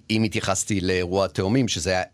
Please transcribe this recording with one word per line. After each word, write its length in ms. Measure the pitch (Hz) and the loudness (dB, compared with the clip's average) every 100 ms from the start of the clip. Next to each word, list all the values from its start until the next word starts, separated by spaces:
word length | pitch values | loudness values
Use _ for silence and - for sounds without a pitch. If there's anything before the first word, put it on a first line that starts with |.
| - | 0
אם 140 | 110 | 0
התייחסתי 580 | 110 110 98 95 - 98 | 2 0 -2 -2 0 -2
לאירוע 440 | 90 92 87 95 92 | 0 0 0 0 0
התאומים, 420 | - 95 131 117 | 0 0 2 0
שזה 220 | 92 95 | -2 -2
היה 140 | 92 - | -2 -2